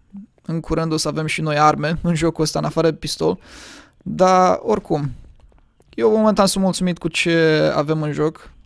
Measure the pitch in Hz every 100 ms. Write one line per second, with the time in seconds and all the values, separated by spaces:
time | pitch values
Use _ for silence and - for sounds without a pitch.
0 | _ 196 208 _ - 165 156 160 165 156
1 | 151 147 156 - 160 147 151 143 151 165
2 | 170 165 165 160 156 160 151 156 160 156
3 | 156 - 156 180 - - - - - _
4 | - - 185 185 185 - - 208 - 156
5 | 143 120 - - - _ _ _ _ -
6 | 226 214 214 214 196 190 190 170 185 170
7 | 170 - 175 165 160 156 156 143 147 156
8 | 151 143 151 160 - -